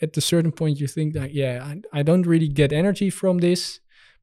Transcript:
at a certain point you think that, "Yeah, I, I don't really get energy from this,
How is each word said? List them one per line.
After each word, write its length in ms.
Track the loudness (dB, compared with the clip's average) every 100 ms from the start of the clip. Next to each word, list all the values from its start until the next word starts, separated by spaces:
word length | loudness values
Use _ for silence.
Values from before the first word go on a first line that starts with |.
at 160 | -4 -4
a 40 |
certain 320 | 0 2 0
point 260 | 0 -2 -2
you 80 | -4
think 260 | -4 -4
that, 200 | -4 -6
"Yeah, 300 | -4 -4 -4
I, 360 | -8 -12 -8 -2
I 20 |
don't 200 | 2 4
really 220 | 4 2 2
get 240 | 2 2
energy 380 | 2 0 0 -2
from 280 | 0 0 2
this, 420 | 2 0 -2 -12 _ _ -20 _